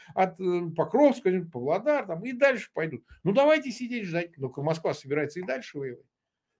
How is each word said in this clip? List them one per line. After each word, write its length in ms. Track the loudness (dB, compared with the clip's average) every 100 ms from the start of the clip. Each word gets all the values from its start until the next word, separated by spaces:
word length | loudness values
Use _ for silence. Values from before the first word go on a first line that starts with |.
| -6 0
от, 240 | 0 0
э, 200 | -2 -2 -2 -2
Покровска, 500 | 0 6 6 4 0
возьмут 220 | 0 -2
Павлодар 560 | -6 -2 0 2 0 -2
там, 160 | -8 -6
и 80 |
дальше 360 | 2 2 2 -4
пойдут. 300 | -6 -4 -6 _ -6
Ну, 100 | 0
давайте 380 | 4 6 4 0
сидеть, 340 | -8 -6 -6 -4
ждать. 240 | -4 -4 -8
Ну-ка, 240 | -8 -4
Москва 300 | -2 -2 -2 -4
собирается 440 | -4 -4 -4 -6
и 20 |
дальше 360 | -6 -6 -8 -10
воевать. 260 | -10 -12 _ _ _ _ _